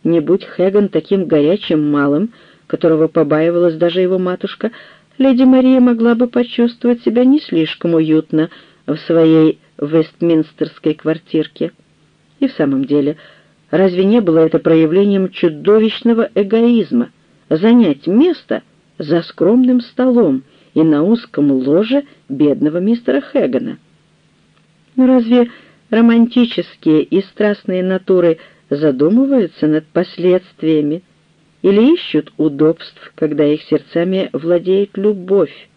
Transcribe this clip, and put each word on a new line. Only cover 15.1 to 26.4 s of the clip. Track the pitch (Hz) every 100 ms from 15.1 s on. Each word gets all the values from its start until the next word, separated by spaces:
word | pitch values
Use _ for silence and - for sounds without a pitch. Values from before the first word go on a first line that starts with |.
| 196 185
чудовищного | - 175 151 160 214 220 - 233 226 226
эгоизма | - 196 220 233 233 180 120 123 _ _ _ _
занять | 156 208 240 202 139 -
место | 202 349 330 _ 110 _ _ _ _
за | 151 170
скромным | - - 170 240 254 247
столом | 240 - 254 240 185 131 - _ _
и | -
на | 160 147
узком | 175 226 - - 143
ложе | 131 131 160 220 277 285 _ _
бедного | 139 151 123 147 165
мистера | 196 233 - 277
Хэгана? | - 285 170 240 - - _ _ _ _ _ _ _ _ _ _ _ -
Но | 254
разве | 262 226 247 240 - _ _ _
романтические | 220 233 233 233 247